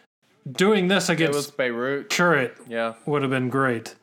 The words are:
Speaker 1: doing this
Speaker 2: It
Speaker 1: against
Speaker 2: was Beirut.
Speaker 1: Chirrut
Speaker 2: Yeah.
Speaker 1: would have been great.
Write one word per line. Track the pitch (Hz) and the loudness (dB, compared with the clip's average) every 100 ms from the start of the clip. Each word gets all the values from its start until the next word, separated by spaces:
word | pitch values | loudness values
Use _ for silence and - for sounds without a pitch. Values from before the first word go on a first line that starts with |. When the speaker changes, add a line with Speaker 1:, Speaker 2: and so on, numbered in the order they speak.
| _ _ _ _ - | _ _ _ _ -12
Speaker 1:
doing | 123 190 214 180 | 0 2 4 2
this | 190 175 | 2 2
Speaker 2:
It | |
Speaker 1:
against | 160 160 147 | 0 2 0
Speaker 2:
was | 143 | -4
Beirut. | - 127 117 127 139 113 | -4 -4 -2 -4 -4 -4
Speaker 1:
Chirrut | - 175 147 120 - - | 0 4 4 0 -6 -8
Speaker 2:
Yeah. | 117 113 113 - | -4 -4 -6 -4
Speaker 1:
would | 147 | -2
have | 135 | 0
been | 131 127 | 0 0
great. | 135 135 113 107 - | 0 0 -2 -6 -16